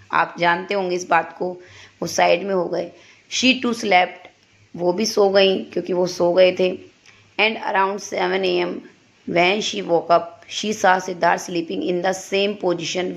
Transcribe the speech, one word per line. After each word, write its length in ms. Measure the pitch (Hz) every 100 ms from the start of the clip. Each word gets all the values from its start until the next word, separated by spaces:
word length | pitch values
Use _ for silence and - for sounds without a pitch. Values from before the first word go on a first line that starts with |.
| -
आप 220 | 156 165 -
जानते 340 | 170 175 190
होंगे 220 | 202 185 180
इस 140 | 180
बात 260 | 170 165 -
को, 120 | 180 180 - - - _
वो 60 | 170
side 360 | - 175 175
में 100 | 196
हो 120 | 190 170
गए। 260 | 175 175 - - _ _
She 220 | - 254 254
too 160 | 240 226
slept, 500 | 214 180 180 - - _ _ _ _ 170
वो 180 | 175
भी 120 | 180 220
सो 240 | 214 196
गई 300 | 196 190 190
क्योंकि 340 | 220 175 175
वो 140 | 175 180
सो 260 | - 175
गए 180 | 180 185
थे। 260 | 180 185 - - _ _ _ _ -
And 240 | 214 220
around 340 | - 196 185 202 -
seven 280 | 190 180 190
A 240 | 185 175 180
M, 80 | - - _ _ _ - 175
when 260 | 180 208
she 280 | 202 208 175
woke 220 | 165 165
up, 120 | 170 - - -
she 340 | - 208 208 190
saw 200 | 185 185
Siddharth 400 | 175 170 180 -
sleeping 320 | 170 165 190
in 200 | 180 180
the 320 | 190 190 -
same 280 | 196 202 208 180
position 400 | 170 156 185 180